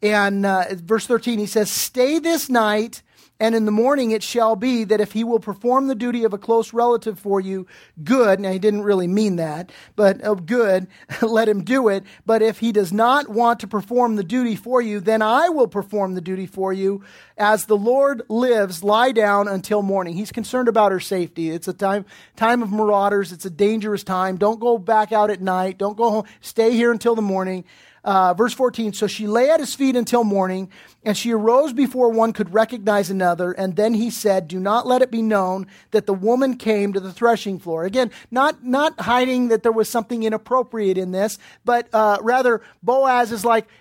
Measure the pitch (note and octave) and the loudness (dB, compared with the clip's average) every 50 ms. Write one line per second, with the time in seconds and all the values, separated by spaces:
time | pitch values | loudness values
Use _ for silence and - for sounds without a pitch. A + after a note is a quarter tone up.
0 | - G#3 G#3 G#3 G3+ G3+ G3 G3 G3+ G3 F#3+ F#3+ F3+ - G3 F3 E3+ E3+ A3 G#3+ | -2 0 2 2 2 2 0 0 0 0 0 0 0 -2 -6 -10 -4 -2 -2 -2
1 | - - B3 A#3 - B3 A#3 G#3 G#3 G3 - A3 G#3 G3+ - - - - - B3+ | 0 0 -2 -2 0 -2 -4 -2 -4 -2 0 0 0 0 -2 -4 -6 -4 0 0
2 | B3 C#4 D#4 E4 D4+ E4 E4 D4+ - - B3 A#3 A3 G#3+ G#3 G#3+ A3 A#3 - - | 0 2 2 0 0 0 0 -2 -2 0 0 2 2 2 0 -2 -4 -6 -10 -16
3 | - _ _ _ _ _ _ - G#3+ A3+ A3+ A3+ A3 G#3+ G#3 A3 A#3 C4 D4 C#4 | -20 _ _ _ _ _ _ -2 -2 0 2 0 0 0 2 2 2 2 2 2
4 | B3+ A3+ A3 G#3+ - - - A#3+ A3+ A3 A3+ G3 A#3 C4 B3 A#3 A3 F#3+ G#3+ G#3 | 2 0 -2 -2 -4 -4 -2 0 2 2 2 0 0 0 0 0 0 2 2 2
5 | G#3 G#3 - G#3+ A#3 A#3 A#3 A3 - G#3+ G3 G3 - A#3+ B3 C4+ C4+ C4+ C4 G3+ | 2 0 -2 -4 -2 0 -2 -2 -2 -6 -8 -4 -2 0 2 2 2 0 -2 -2
6 | B3 B3 A#3+ A#3+ A3+ G#3+ G3 G3 - - A3+ A3+ A3 - - A#3 A#3 A#3+ A#3+ A3+ | -4 -4 -2 0 0 -2 -2 -4 -2 0 2 2 0 0 0 0 2 2 2 0
7 | - A3 G3 - - G3+ G3 G3 F#3+ F#3+ F#3+ F#3+ F3+ - - - - _ _ D#3+ | -2 -6 -10 -8 -4 -2 -2 -2 -2 -4 -6 -8 -10 -12 -18 -20 -20 _ _ -10
8 | D3+ D3+ B3+ C4+ A#3+ G#3 F#3+ G3 G3+ F#3+ F#3 F#3 F#3 G#3+ G3+ G#3 G3+ G#3 G3+ F#3+ | -2 0 2 4 4 4 4 2 0 -4 -4 0 0 0 0 0 0 0 0 0
9 | F3+ F3 F#3 G#3 A3 G#3 F3+ E3+ E3 D#3 D3+ D#3+ F#3 - - - - - _ - | 0 0 0 2 2 0 0 -2 -4 -4 -6 -8 -12 -14 -18 -20 -20 -8 _ 2
10 | G#3 G3 G3 G3+ - G#3+ G#3+ F#3 E3+ D3+ A#3+ B3 A#3 G3+ F#3 F#3 F#3 - - - | 4 4 4 2 -2 -2 -2 -2 -2 -2 0 2 2 2 2 0 0 -6 -12 -20
11 | - - - - A#3+ A3 A3+ A3 A3+ G#3+ G#3 G3 E3 F3+ B3+ C#4 B3 G#3+ G3 G3 | -18 -16 -4 -4 -2 0 2 2 2 2 0 0 -2 0 0 2 2 2 0 0
12 | G3 - - - _ - A3+ A3 A3 A3 G#3 - A3+ A#3 G#3 G#3 G3 E3 F#3 G#3 | -4 -10 -18 -8 _ 0 2 2 2 0 0 -2 -4 0 0 0 0 0 0 2
13 | A3+ A#3+ C4 D4 C#4+ C4+ G#3 A3+ A#3 A#3 A#3 - - G3 - G#3 F#3+ - A#3+ B3 | 4 4 4 2 0 -2 -2 0 2 2 2 0 -4 -6 -6 -6 -6 -2 0 0
14 | B3 A#3 G#3+ G#3 F#3+ D#3+ A3 B3+ B3 A#3 G#3 - - A#3+ B3+ B3 A#3+ A3 G#3 G3+ | 2 2 0 -2 -4 -2 -2 -2 0 -2 -4 -6 -4 -2 -2 -2 0 -2 -4 -4
15 | E3+ G#3+ A3 A3 A3 G#3+ A#3 C#4 E4 F4+ E4 C#4+ B3 F3+ - G3+ F#3+ - G#3+ G#3 | -2 0 0 2 2 2 2 2 2 2 2 0 0 0 0 -4 -6 -4 -4 -4
16 | G3 F#3+ F#3 F#3 E3 F#3 F#3+ F#3 F#3+ F3+ - G3 F#3+ F#3+ F#3+ G3 G3 G3 G3+ G3 | -4 -4 -4 -6 -8 -6 -8 -8 -8 -8 -6 -6 -4 -4 -2 -2 -2 -2 -4 -4
17 | G3 - - - - _ _ - G#3 G#3 G#3+ G#3+ - - G#3+ G3+ G3+ A#3 B3+ C4+ | -10 -16 -20 -20 -20 _ _ 0 2 2 2 2 2 0 0 2 2 2 2 2
18 | C#4 C#4 C#4 A3+ - - G#3+ A#3 B3+ B3+ A#3+ A3 G3+ F#3 F3 D#3+ F#3+ G3+ G#3 A3 | 2 2 0 -4 -6 -4 -2 0 2 2 2 2 0 -2 -4 -4 0 2 2 4
19 | B3 C4 B3+ A3+ G#3+ G3+ G3+ G3+ G3+ G3+ G3 F#3 - - G#3+ G#3 G3+ G3 G3 G3 | 4 2 2 2 2 4 2 2 0 0 -4 -6 -4 -2 -2 0 0 0 -2 -2
20 | F3+ E3+ E3+ F3+ G#3+ - - A#3+ G#3+ - - B3+ B3+ A#3 G#3 A3+ G#3 G3 F#3+ F3+ | -2 -4 -6 -8 -8 -8 -8 -10 -8 -4 -4 0 0 2 4 4 4 4 2 0
21 | - - G3+ F3+ F3 E3 - E3 E3 D#3+ D#3+ E3+ - F#3+ F3+ - G3+ F#3+ G3 G#3 | -2 -4 -4 -4 -4 -6 -6 -6 -6 -6 -6 -6 -8 -10 -6 -4 -2 -2 -2 -4
22 | G3 - - - - _ _ - A3+ A3+ A#3+ B3 A#3 G3 G3+ G#3+ G#3+ G#3 G#3 G3 | -6 -10 -18 -20 -20 _ _ -2 0 2 2 0 0 -2 -2 0 2 2 2 2
23 | G3 G3+ G3+ G3+ G3 D#3+ F3+ E3 - F#3+ E3 D3 G3+ G#3 A3 A3 G3+ G#3+ G#3 G3 | 2 2 0 0 -2 -4 -8 -12 -14 -12 -4 0 0 0 0 -2 -2 -4 -6 -6
24 | - - F#3+ F#3 F#3 F#3+ F#3 E3+ G#3 G#3 A3+ A3 A3+ A#3+ A#3 A3 F3 A3 A3 G#3+ | -4 -4 -2 -2 -2 -2 0 0 0 0 0 0 0 0 0 0 0 2 2 2
25 | G#3+ G#3+ A3 G#3+ G#3 G#3+ G#3 F#3 F#3 F#3+ F#3 F#3 F#3 F#3+ F#3 F#3+ G3 G3+ G#3+ G#3 | 2 2 2 2 2 0 0 -2 -2 -2 -2 -2 -2 -4 -4 -4 -6 -6 -2 0
26 | A#3 A#3 G#3+ A3 G#3 - - _ - - - - A3+ A3+ B3 A3+ A#3+ A#3+ A#3 A3 | 0 0 0 0 -4 -6 -12 _ -20 -6 -2 0 2 2 4 4 2 2 2 2
27 | - A#3+ A#3 A3+ G#3+ G3 F#3+ F#3+ F#3 F#3 F#3 F#3 F3 - _ _ - - _ _ | 0 0 0 0 0 -2 -2 -2 -2 -4 -6 -8 -10 -14 _ _ -20 -20 _ _
28 | - G#3 G3 F#3+ F#3 F3+ F3+ F3 A#3+ A#3+ B3 - C4 B3 - - A3+ G#3+ G3 - | -2 0 2 4 4 4 4 2 0 0 2 0 0 0 0 -2 -4 -6 -4 -2
29 | A3 G3+ - - G#3+ G#3 G#3+ A#3 B3+ C#4+ D#4+ D#4+ C#4 - - - C4+ C4+ B3 B3 | -4 -4 -4 -6 -4 0 2 2 4 4 4 2 0 -4 -4 0 0 0 2 0
30 | A#3 - A#3+ A#3+ A#3 G#3 G3+ G3 F#3+ F#3 F#3 F#3+ F#3+ F3+ - - - - _ _ | 0 2 2 2 2 2 2 0 0 -2 -2 -6 -8 -10 -14 -20 -20 -20 _ _
31 | - A3 G3+ - - A#3+ A#3 A3 G#3 A3+ A#3+ C4+ D4+ D4+ A#3+ C4+ C#4 A3 - B3+ | -4 -4 -2 -2 -2 -2 0 2 2 4 4 4 2 2 0 0 0 0 2 2
32 | B3 A#3 A3+ A3+ A3+ A3+ - - G#3+ E3 F3 A3 A3+ A3+ B3+ A3+ G3 G#3+ G3+ G3+ | 2 2 2 2 0 0 0 -4 -6 0 0 0 0 0 -2 -4 -2 0 0 0
33 | G3 D#3+ G3 F#3+ F#3 F3 F3 E3 F3+ F3+ F3 - F#3+ F#3+ E3+ F3+ G#3 A3+ A#3 G#3 | 0 -2 -2 0 0 0 0 0 -2 -4 -2 -4 -4 -2 0 0 0 2 2 0
34 | A#3 A#3 - - - G#3 F#3+ F#3+ E3+ D3+ F3+ F#3 F#3+ G3+ G#3+ A#3+ A#3+ B3 B3+ B3+ | -2 -4 -4 -2 0 0 0 0 -2 -4 -6 -4 -2 0 0 0 2 2 0 0
35 | B3+ - A3+ A3+ A3+ A3 G#3+ G3+ F#3+ F#3 F#3 F#3+ F#3+ - - - _ _ - G#3 | 0 -2 -4 -4 -2 0 0 0 0 -2 -4 -6 -8 -12 -16 -20 _ _ -2 -2
36 | G3+ - G3 F#3 F#3 A3 A#3+ B3+ C4+ C4 B3 B3+ - A3 G#3+ G3+ G3+ G3+ F#3+ G3 | 0 0 -2 -2 0 0 2 2 0 0 -2 -2 -2 -2 0 0 0 -2 -4 -6
37 | F#3 F#3+ E3+ - A#3 A#3 A#3 A3 - G#3 F#3+ E3+ - E3+ E3 D#3+ E3 F#3+ G3 B3+ | -6 -8 -4 0 2 2 2 0 -2 -6 -8 -8 -6 -6 -6 -4 -4 -2 -2 -2
38 | B3+ A3 - - - _ A3+ B3+ C4+ D#4 D4+ - B3 B3 B3 C#4 D4 D#4+ - - | -2 -2 -6 -12 -16 _ -2 0 0 0 0 -4 -4 -2 0 0 0 -2 -2 -4
39 | E3+ G#3 A#3+ B3 B3+ C4 B3+ B3 B3 A#3+ A3+ A3 - A#3 A3 A3+ G#3+ - - A#3+ | -2 0 0 0 0 0 0 0 0 0 0 2 2 0 0 0 -2 0 -2 -4
40 | G#3+ - B3 A3+ A3 A3 A3 A3 - - B3 C4 B3 - - A3+ G#3 F#3+ F#3+ F#3+ | -4 -4 -6 -4 -2 -2 -4 -4 -4 -2 -2 -2 -2 -2 -4 -2 -2 -2 0 -2
41 | F#3 F3+ F#3 F#3 G3+ A3 - - - - - _ _ A#3 A#3+ A#3+ A#3+ - - A3 | -4 -4 -4 -2 -4 -4 -4 -10 -16 -20 -20 _ _ 0 0 0 0 0 0 2
42 | A3 G#3+ G#3 G3 G#3+ A3+ B3 C4 B3+ B3 A#3 - - - _ _ - G#3+ B3+ C4+ | 4 4 2 2 0 0 2 2 2 2 0 0 -4 -12 _ _ -2 0 2 2
43 | C4+ C4 B3 B3 A#3+ G#3 A#3 G#3+ F#3+ A#3+ A3+ A3+ A3 - _ _ | 4 4 2 2 0 0 -4 -2 0 2 2 2 0 -4 _ _